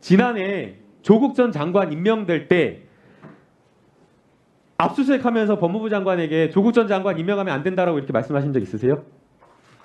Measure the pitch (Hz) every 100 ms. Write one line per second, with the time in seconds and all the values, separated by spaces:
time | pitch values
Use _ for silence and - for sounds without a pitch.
0 | - 190 247 220 190 190 107 95 - _
1 | - 220 277 277 240 165 156 190 175 151
2 | 196 220 185 165 143 180 123 - - _
3 | _ _ - - _ _ _ _ _ _
4 | _ _ _ _ _ _ _ - 175 233
5 | 262 254 240 226 214 208 170 214 220 202
6 | 190 180 160 160 160 180 220 233 208 196
7 | 196 160 170 202 185 139 165 185 180 151
8 | 139 117 120 143 143 131 98 107 123 151
9 | - _ _ _ _ _ _ _